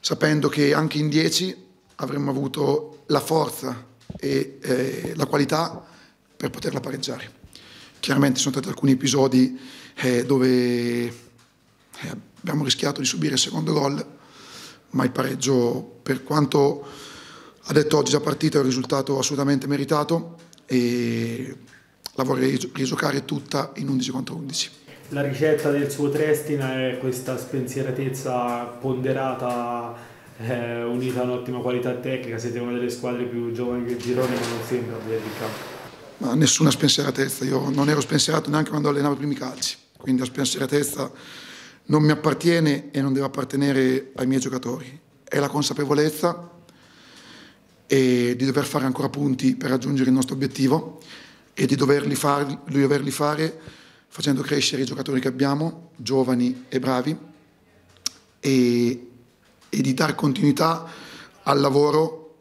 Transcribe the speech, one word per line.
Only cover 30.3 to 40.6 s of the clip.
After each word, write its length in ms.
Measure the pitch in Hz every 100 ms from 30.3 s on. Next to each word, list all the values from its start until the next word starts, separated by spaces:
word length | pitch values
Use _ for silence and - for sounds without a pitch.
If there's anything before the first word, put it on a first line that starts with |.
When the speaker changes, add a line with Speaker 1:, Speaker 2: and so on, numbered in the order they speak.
| -
Speaker 2:
eh, 460 | 113 123 117 120
unita 360 | 120 123 127 123
a 40 |
un'ottima 360 | 123 123 123 123
qualità 320 | 123 123 127 123
tecnica. 420 | 131 127 120 113
Siete 220 | 120 120
una 120 | 120
delle 180 | 123 123
squadre 360 | - 123 120 123
più 260 | 117 117
giovani 320 | 113 123 123
del 140 | 120 120
girone, 360 | 120 127 127
ma 140 | 120 117
non 120 | 117 113
sembra 300 | 123 113 113
vedervi 280 | 107 113 107
in 60 | -
campo. 200 | 110 110 - - - - - -
Speaker 1:
Ma 140 | 127
nessuna 380 | 127 156 - 156
spensieratezza, 720 | 131 143 - 143 135 135 -
io 260 | 135 139 139
non 180 | 135 143
ero 100 | 151
spensierato 500 | - 156 - 156 143
neanche 200 | 151 151
quando 180 | 151 147
allenavo 280 | 143 143 143
i 20 |
primi 180 | 147 143
calci, 400 | 127 127 - - _ _
quindi 240 | - 127
la 60 | 127
spensieratezza 840 | 127 131 -